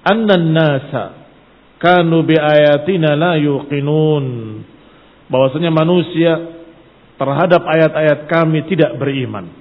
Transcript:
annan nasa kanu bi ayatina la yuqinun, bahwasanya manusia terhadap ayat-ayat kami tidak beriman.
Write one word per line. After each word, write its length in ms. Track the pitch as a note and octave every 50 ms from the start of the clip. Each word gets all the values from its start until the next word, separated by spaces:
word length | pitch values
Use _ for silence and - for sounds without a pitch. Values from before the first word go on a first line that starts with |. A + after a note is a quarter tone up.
annan 520 | _ F3+ G3+ A3+ A3+ G#3 G3 F3+ E3 D#3+ D#3+
nasa 520 | E3 D#3+ D3+ C#3 C3+ - - - A#2+ F#2+ F#2+ - - - - _ _ _ _ _ _ _ _ _
kanu 480 | _ - E3+ F3+ F3+ E3+ E3 E3 E3 D#3
bi 80 | C#3 D#3+
ayatina 800 | D#3 D3 D3+ D3+ D3+ D3+ D3 D3 C#3+ D3 F3+ G3 F3 D#3+ D3+ D3
la 240 | D3 E3 F3+ E3+
yuqinun, 880 | D#3 D3 D3 C#3+ C3 C3+ - D3 C#3+ C#3 D3 D3+ D#3 D#3 D#3 D3+ D3 C#3 C3 B2 A#2 A2 A2 G#2+ G#2+ G#2+ - - - _ - _ - _ _ _ _ _
bahwasanya 420 | _ B2+ B2+ C3+ C3+ B2+ D#3 F3 E3 D#3+
manusia 640 | D#3+ D#3 E3 F3+ F3+ D#3+ - - D#3+ E3 E3+ E3 D#3+ - - - - - - - - _ _ _ _ _ _ _ _
terhadap 400 | C3+ C3+ C#3 C#3+ F3 F3 F3 D#3+ -
ayat-ayat 640 | E3 D#3 D#3+ D#3+ D3+ D#3 D#3 D#3 D3+ D3 D3 - -
kami 320 | E3 E3 E3 D#3+ D#3+ D#3 D3 -
tidak 240 | F#3+ E3 D#3 - -
beriman. 540 | - C#3 C#3 C#3 C3+ B2 A2 G#2+ G2+ F2+ E2 D#2+ -